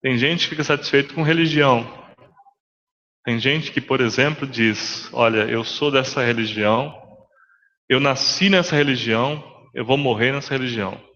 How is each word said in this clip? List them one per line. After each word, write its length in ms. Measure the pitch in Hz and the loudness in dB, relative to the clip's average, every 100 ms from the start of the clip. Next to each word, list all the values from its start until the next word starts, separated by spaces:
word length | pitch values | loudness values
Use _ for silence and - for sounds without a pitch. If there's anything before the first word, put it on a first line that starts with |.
Tem 160 | 135 123 | 0 0
gente 280 | 135 170 | 0 0
que 60 | - | -4
fica 120 | 156 | -4
satisfeito 520 | 151 147 - - 139 | -2 -2 2 0 0
com 80 | 165 | -2
religião. 600 | 156 165 165 151 143 120 113 - - - - _ _ _ _ _ _ _ _ _ | 0 2 2 4 4 4 0 -14 -20 -20 -20 _ _ _ _ _ _ _ _ _
Tem 160 | - 117 | -4 -2
gente 320 | 123 156 - | 0 -2 -2
que, 80 | - | -6
por 200 | 123 131 | -2 0
exemplo, 460 | 120 107 139 151 139 | 0 2 0 0 -8
diz: 680 | 120 113 107 - - - | 0 0 0 -6 -10 -10
"Olha, 380 | - 117 110 107 | 0 2 2 0
eu 140 | 117 | -2
sou 260 | 113 - 147 | -4 -2 0
dessa 340 | 135 131 - | 2 0 -2
religião, 720 | 123 117 110 107 104 113 147 - - - _ _ _ _ _ _ _ | 0 0 -2 0 2 2 -2 -10 -20 -20 _ _ _ _ _ _ _
eu 100 | 131 | 2
nasci 500 | 143 131 - - 196 | 2 0 -2 0 2
nessa 280 | 190 170 151 | 4 2 2
religião, 680 | 143 127 117 110 131 151 - - - | 2 0 0 0 0 -4 -12 -20 -14
eu 100 | - | -8
vou 140 | 117 139 | 0 0
morrer 340 | 139 110 123 | 0 0 0
nessa 220 | 139 139 | 0 -4
religião. 500 | 135 127 117 95 - - | -4 -4 -4 -6 -8 -18